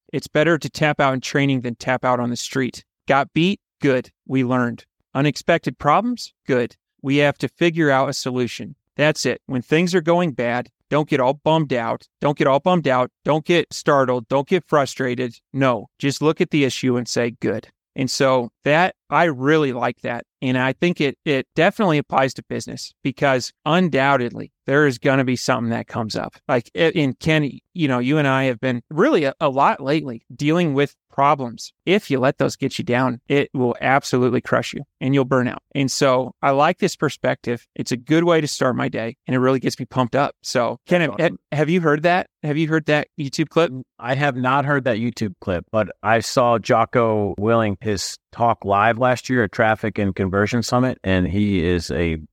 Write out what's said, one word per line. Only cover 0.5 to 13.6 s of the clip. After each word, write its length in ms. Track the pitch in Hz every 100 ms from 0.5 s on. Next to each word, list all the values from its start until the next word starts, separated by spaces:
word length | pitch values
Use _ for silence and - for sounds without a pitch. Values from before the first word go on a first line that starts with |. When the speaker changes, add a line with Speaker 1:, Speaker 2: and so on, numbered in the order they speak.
| 160
Speaker 1:
to 100 | 139
tap 320 | - 151 147
out 140 | 139
in 60 | 131
training 420 | - 143 139 131
than 140 | 120 117
tap 280 | - 127
out 160 | 127 123
on 100 | 120
the 60 | 120
street. 480 | - 135 120 - - _ -
Got 240 | 139 139
beat? 280 | 156 175 202 _ _
Good. 300 | 143 131 - _ -
We 180 | 135
learned. 400 | 123 127 120 113 _ _ _
Unexpected 640 | 131 147 - - 165 - 127
problems? 560 | 143 165 233 240 - _ -
Good. 300 | 127 117 - _ _
We 160 | 135 143
have 220 | 143 -
to 100 | 139
figure 420 | - 170 160 151
out 180 | 135 135
a 40 |
solution. 640 | 131 131 127 120 - 117 - _ -
That's 280 | 151 151
it. 160 | 127 - -
When 160 | 127
things 320 | - 156 180
are 60 | 180
going 320 | 156 170 175
bad, 360 | 123 120 123 123 _ _
don't 180 | 143 151
get 120 | 143
all 120 | 127
bummed 400 | 143 156 160 143
out. 340 | 127 113 120 - _
Don't 160 | 143 147
get 100 | 143
all 140 | 139
bummed 260 | 185 180 147
out. 240 | 127 127 _
Don't 220 | - 151 -
get 260 | 175